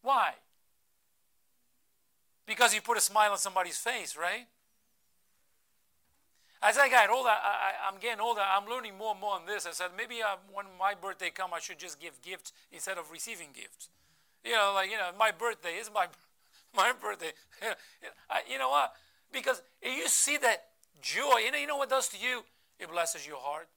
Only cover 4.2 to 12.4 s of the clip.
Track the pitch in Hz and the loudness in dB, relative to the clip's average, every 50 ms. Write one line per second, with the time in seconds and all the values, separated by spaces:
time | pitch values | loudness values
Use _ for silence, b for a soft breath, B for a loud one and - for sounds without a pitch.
4.2 | 165 175 196 233 247 _ _ _ _ _ _ _ _ _ _ _ _ _ _ _ | -2 -2 -2 -4 -8 _ _ _ _ _ _ _ _ _ _ _ _ _ _ _
5.2 | _ _ _ _ _ _ _ _ _ _ _ _ _ _ _ _ _ _ _ _ | _ _ _ _ _ _ _ _ _ _ _ _ _ _ _ _ _ _ _ _
6.2 | _ _ b b b b b b b 202 226 269 285 262 247 247 214 202 226 262 | _ _ b b b b b b b 4 6 6 6 8 8 8 8 8 4 2
7.2 | 254 240 214 208 - - 202 - - 196 196 - - 196 190 196 190 240 233 208 | 4 4 2 4 2 0 0 0 0 -2 -2 -2 -4 -6 -6 -4 -6 -6 -4 -2
8.2 | 214 240 233 208 196 196 190 196 202 214 233 254 233 220 196 190 214 220 208 190 | -2 -2 0 0 2 2 2 0 0 -2 -8 -8 -8 -10 -12 -10 -6 -6 -6 -4
9.2 | 196 208 202 180 165 175 208 202 - 175 165 - 185 180 175 196 226 233 240 233 | -4 -4 -4 -4 -4 -6 -8 -6 -6 -8 -8 -6 -8 -8 -6 -8 -10 -8 -6 -4
10.2 | 220 208 196 185 190 196 196 196 196 196 185 180 190 196 202 190 175 196 190 - | -4 -4 -4 -4 -10 -16 -14 -12 -12 -12 -10 -4 -4 -4 -4 -4 -8 -12 -10 -6
11.2 | 190 175 - - 190 180 170 165 151 - 190 151 180 175 151 147 156 170 143 131 | -8 -8 -6 -6 -8 -6 -6 -8 -8 -10 -14 -14 -14 -16 -14 _ -16 -18 -16 -16
12.2 | - 180 190 175 | -16 -14 -14 -14